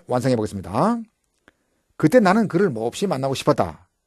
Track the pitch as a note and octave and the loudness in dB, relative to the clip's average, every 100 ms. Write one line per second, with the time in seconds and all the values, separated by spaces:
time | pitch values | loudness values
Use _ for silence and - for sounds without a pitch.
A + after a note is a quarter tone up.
0 | - B2 B2+ A#2 G#2+ G2 E2 A2 G3+ A#3 | 0 -2 0 0 -2 -6 -6 0 0 0
1 | A3 _ _ _ _ _ _ _ _ - | -8 _ _ _ _ _ _ _ _ -2
2 | D#3 B3+ F#3 G#3+ G3 F3 G3 A2 A#2 - | 4 4 4 2 2 0 0 -2 -6 -4
3 | G3+ C3 C3+ C3 - C3 F2+ - _ _ | -4 -2 -4 -2 0 0 -2 -6 _ _